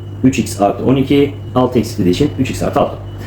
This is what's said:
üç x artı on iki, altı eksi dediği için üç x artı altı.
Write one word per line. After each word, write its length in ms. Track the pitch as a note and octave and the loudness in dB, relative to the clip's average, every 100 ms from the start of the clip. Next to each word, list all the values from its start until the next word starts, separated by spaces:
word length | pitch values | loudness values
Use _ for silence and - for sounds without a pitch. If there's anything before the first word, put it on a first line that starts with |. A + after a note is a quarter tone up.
| - - | -12 0
üç 140 | C3 B2+ | 0 2
x 220 | - - | -2 0
artı 240 | G2+ - | 0 2
on 120 | - C3+ | 2 2
iki, 380 | C3 C#3+ C#3+ - - | 2 2 2 -2 -4
altı 240 | B2+ B2+ A#2+ | 0 2 2
eksi 200 | - - | 0 0
dediği 120 | F2+ | 0
için 200 | F2+ D3 - | 2 0 0
üç 120 | B2+ | -2
x 120 | - | -2
artı 180 | A2 - | -2 0
altı. 160 | - - - - | -2 -4 -12 -12